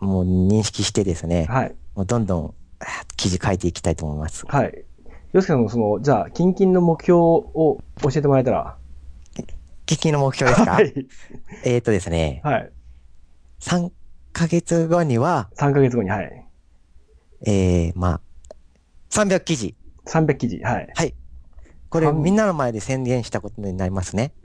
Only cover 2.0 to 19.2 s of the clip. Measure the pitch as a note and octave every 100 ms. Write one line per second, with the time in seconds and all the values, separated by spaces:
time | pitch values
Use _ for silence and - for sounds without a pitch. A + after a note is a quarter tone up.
2 | F#2 A#2+ G2+ F2+ D2 - - - - -
3 | - - G2 F2 G#2 F#2 F2+ - F2 D#2+
4 | D#2 D2+ D#2 - - C#3+ - - - -
5 | - - - F3+ F#3+ C#3 A2 A#2 G#2+ G2+
6 | C#3 A#2+ F2 - F3 F#3 F#3+ F#3 E3+ D#3+
7 | - F3 E3 E3 - D#3 D#3 - - -
8 | D3 D3 C#3+ C3+ A#2+ F#2+ - - - -
9 | - - - - - - - - - D#3
10 | E3 D3 C#3 - C3 C3 A#3 - C#3+ -
11 | - - - - - - B2+ B2 A#2 G2+
12 | F2 E2 D#2 C2 D3+ B2 - - - -
13 | - - - - - - - F3 F3 -
14 | - - - - E3+ E3+ - E3+ E3 F3
15 | D#3+ A#2 D3+ D#3+ - - C#3+ C#3 C3+ A#2+
16 | G2 G#2 D2 - - - _ _ _ -
17 | _ - _ - - G2+ F#2 F2 E2 E2+
18 | F2+ D#2+ - - - - - _ _ -
19 | - -